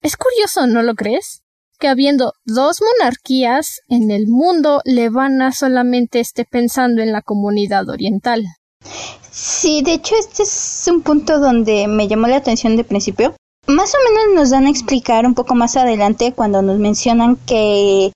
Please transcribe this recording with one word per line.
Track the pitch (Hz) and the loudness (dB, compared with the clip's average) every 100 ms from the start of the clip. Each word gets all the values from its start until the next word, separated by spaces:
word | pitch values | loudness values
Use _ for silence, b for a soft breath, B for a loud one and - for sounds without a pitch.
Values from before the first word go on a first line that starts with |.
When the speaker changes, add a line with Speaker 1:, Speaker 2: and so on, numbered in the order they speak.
Speaker 1:
Es | 302 - | -6 -4
curioso, | 508 494 415 - 254 | -2 0 -2 0 0
¿no | 233 | 2
lo | 233 | 0
crees? | 220 208 269 - - _ _ _ _ | -2 -4 -4 -6 -20 _ _ _ _
Que | 277 | -2
habiendo | 262 277 285 247 - | 2 2 2 0 -4
dos | - 220 277 339 | -6 0 0 0
monarquías | 440 480 285 247 - 262 247 262 311 - _ | 0 2 0 -2 -4 -2 0 0 -4 -12 _
en | 240 214 | 0 0
el | 208 214 | 0 2
mundo, | 240 339 349 294 285 | 2 2 2 2 0
Levana | - 247 233 233 269 269 262 | 0 0 0 0 0 0 0
solamente | 254 269 254 247 247 240 240 | -2 -2 0 0 0 0 -2
esté | 240 - | -4 -6
pensando | 240 247 240 - 254 233 | -4 -2 -2 0 0 0
en | 220 | 0
la | 214 | -4
comunidad | - 208 202 208 202 202 190 | -4 -4 -2 -2 0 -2 -4
oriental. | - 196 202 247 233 196 160 _ _ - B B B - | -6 -4 -4 -2 -4 -4 -12 _ _ -20 B B B -20
Speaker 2:
Sí, | - - - 320 302 | -14 -8 -2 0 0
de | 277 | 0
hecho, | 330 - 453 | -2 -2 -2
este | 427 - | -2 -4
es | 403 - - - - | -4 -4 -8 -6 -2
un | 339 | 0
punto | 311 294 - 302 | 2 0 2 2
donde | 277 233 220 214 208 | 2 2 2 0 0
me | 214 208 | -2 0
llamó | 214 233 | 0 2
la | 262 | 0
atención | 277 233 233 226 | 0 -2 0 0
de | |
principio. | 233 202 - 196 240 - _ _ - | 0 -4 -4 -2 -2 -2 _ _ 0
Más | 285 392 | 0 2
o | 571 494 | 2 2
menos | 427 427 | 4 4
nos | 370 277 | 4 4
dan | 269 277 | 4 2
a | |
explicar | 285 233 269 - 226 | 0 -2 -4 0 2
un | 240 | 2
poco | 247 247 | 0 0
más | 247 233 269 | 0 2 2
adelante | 254 220 202 214 233 | 2 2 0 0 -2
cuando | 254 214 196 | -2 0 0
nos | 196 196 | 0 0
mencionan | 208 208 247 233 233 247 | 0 0 0 2 2 0
que | - 233 214 202 202 196 190 | 0 0 2 2 2 2 0